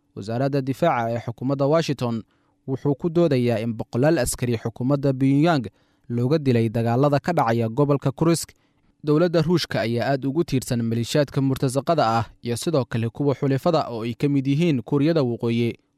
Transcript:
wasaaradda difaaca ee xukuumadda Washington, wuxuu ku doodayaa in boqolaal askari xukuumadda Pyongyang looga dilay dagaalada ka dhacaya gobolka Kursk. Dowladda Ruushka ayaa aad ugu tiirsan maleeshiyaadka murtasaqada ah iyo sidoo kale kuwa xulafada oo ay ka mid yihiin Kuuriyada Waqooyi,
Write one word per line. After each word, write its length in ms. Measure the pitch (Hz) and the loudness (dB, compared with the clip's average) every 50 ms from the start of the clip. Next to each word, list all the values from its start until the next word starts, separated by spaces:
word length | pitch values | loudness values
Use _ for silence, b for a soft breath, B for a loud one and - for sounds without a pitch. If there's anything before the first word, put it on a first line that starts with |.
| _ _ _ | _ _ _
wasaaradda 460 | 110 101 107 113 123 139 139 139 139 | -12 -8 -6 -2 -2 -2 0 0 -2
difaaca 500 | 131 135 131 - 170 165 139 120 113 113 | -2 -4 -2 0 0 2 2 0 -2 -2
ee 80 | 117 120 - | -4 -4 -6
xukuumadda 400 | 123 - - - 135 139 139 139 | -8 -8 -6 -4 -4 -2 0 0
Washington, 560 | 139 156 165 156 - 139 - 127 117 117 110 - - _ _ _ _ _ _ _ | 2 2 0 0 -2 -4 -4 -4 -4 -4 -6 -8 -12 _ _ _ _ _ _ _
wuxuu 280 | 131 135 - - 143 139 | -8 -8 -4 -2 -2 -2
ku 140 | - - 170 | -2 -4 -2
doodayaa 500 | 160 175 170 156 139 127 120 120 117 107 | 2 2 4 4 4 2 2 2 0 0
in 140 | 113 117 110 | -2 -4 -6
boqolaal 440 | 113 110 - - 120 135 156 170 135 | -6 -8 -4 -2 2 2 4 2 2
askari 380 | 123 - - - 127 120 120 | 0 -2 -2 -2 -2 -2 -2
xukuumadda 560 | 110 - 117 - - 123 131 143 143 143 139 131 | -2 -4 -8 -6 -4 0 0 0 2 0 0 0
Pyongyang 520 | 127 135 135 139 143 156 175 165 135 107 101 - _ _ _ _ _ _ - | 2 2 2 4 4 4 4 2 0 -2 -6 -12 _ _ _ _ _ _ -6
looga 280 | 120 117 120 127 156 | -2 -2 0 0 0
dilay 320 | 165 139 135 120 117 113 113 | 0 2 2 2 2 2 0
dagaalada 500 | 107 117 113 117 117 127 143 147 143 139 | 0 -2 0 0 2 2 2 2 2 0
ka 140 | - 180 180 | 0 0 0
dhacaya 360 | 156 127 117 117 117 113 113 | 0 0 2 0 0 0 -2
gobolka 420 | 113 139 147 139 143 135 - 139 | 0 0 2 2 0 0 0 -4
Kursk. 380 | - - 160 170 165 - - - _ _ _ _ _ _ _ _ _ _ - | -2 0 0 0 0 0 -4 -10 _ _ _ _ _ _ _ _ _ _ -2
Dowladda 380 | 147 147 156 180 175 165 165 | 0 2 2 2 2 2 0
Ruushka 400 | 151 165 180 160 - - - 110 | 2 2 2 0 0 -2 -4 -2
ayaa 300 | 101 117 120 117 107 127 | -2 -2 -2 -2 0 -2
aad 140 | 139 131 131 | -2 -2 -2
ugu 180 | 139 135 165 170 | -2 -2 -2 -2
tiirsan 380 | - 139 127 - - 127 117 117 | -2 -2 -4 -2 -2 -2 -2 -2
maleeshiyaadka 580 | 113 117 117 113 - - 151 143 - - 143 | -2 -2 -2 -2 0 0 0 0 0 -2 -2
murtasaqada 640 | 135 135 131 - 147 131 120 139 135 - 170 147 127 110 113 117 | 0 0 0 0 -2 -2 -2 -2 0 0 2 2 2 2 2 0
ah 60 | 110 - - _ - | -2 -4 -10 _ -6
iyo 120 | 120 117 | -6 -6
sidoo 280 | - - 175 160 139 120 | -4 -2 -2 0 0 0
kale 240 | - - 117 113 113 | -2 -2 -4 -4 -4
kuwa 260 | - - 143 143 131 | -4 -2 -2 0 0
xulafada 520 | - 147 135 135 131 - 175 160 147 113 - | 0 0 0 0 0 0 2 2 2 0 -2
oo 140 | 120 110 110 | -6 -6 -6
ay 100 | 120 117 | -6 -2
ka 140 | - 147 143 | -2 0 2
mid 180 | 143 139 127 | 2 2 2
yihiin 340 | 139 139 151 175 170 143 120 - | 2 0 2 2 2 2 0 -2
Kuuriyada 400 | - 143 143 139 165 170 156 131 | 0 0 2 2 2 2 2 0
Waqooyi, 520 | 120 117 - 120 117 117 117 117 117 - - _ _ _ | 0 -2 -2 -2 -2 0 0 0 -2 -4 -6 _ _ _